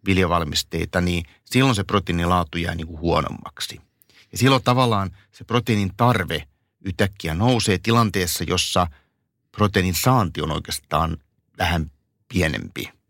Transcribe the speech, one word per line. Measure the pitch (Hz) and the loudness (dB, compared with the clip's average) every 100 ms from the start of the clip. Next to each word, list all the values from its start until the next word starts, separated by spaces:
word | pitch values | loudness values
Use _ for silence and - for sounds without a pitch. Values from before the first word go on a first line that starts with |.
| 98 | 2
viljavalmisteita, | 92 87 85 82 80 - 82 80 90 | 2 2 0 0 -4 -4 -6 -2 0
niin | 87 87 82 _ | 0 -2 -6 _
silloin | _ 127 135 | _ 2 2
se | 104 | 0
proteiinin | 90 104 85 85 85 | 0 -2 0 -2 2
laatu | 90 82 87 | 2 0 -4
jää | 85 | -4
niinku | 85 80 80 | -6 -10 -6
huonommaksi. | 82 82 - - - - - - _ _ _ _ _ | 0 0 0 -6 -14 -12 -12 -12 _ _ _ _ _
Ja | 98 | 0
silloin | 127 135 | 4 4
tavallaan | - 123 123 104 95 - _ | 4 2 4 2 -2 -8 _
se | - | -20
proteiinin | - 120 120 107 98 - | -2 -2 2 0 0 2
tarve | 120 117 85 80 - _ _ _ | 2 2 0 -6 -8 _ _ _
yhtäkkiä | 95 - 101 - 80 | -10 -2 -2 -2 -6
nousee | 80 117 120 110 92 | 0 2 2 2 0
tilanteessa, | 113 117 110 95 87 - | 2 2 2 0 -2 -4
jossa | 80 90 - 95 85 - _ _ _ _ _ - | -2 -2 0 0 0 -4 _ _ _ _ _ -2
proteiinin | 104 98 92 | 0 2 0
saanti | 80 131 131 90 78 | 0 2 2 2 -2
on | 78 | -4
oikeastaan | 76 - - _ 76 80 80 _ _ _ - | -4 -6 -10 _ -2 -2 -4 _ _ _ -4
vähän | 87 87 76 _ _ _ _ | -2 -2 -4 _ _ _ _
pienempi. | 92 80 55 50 - - _ | -2 -2 -2 -8 -12 -12 _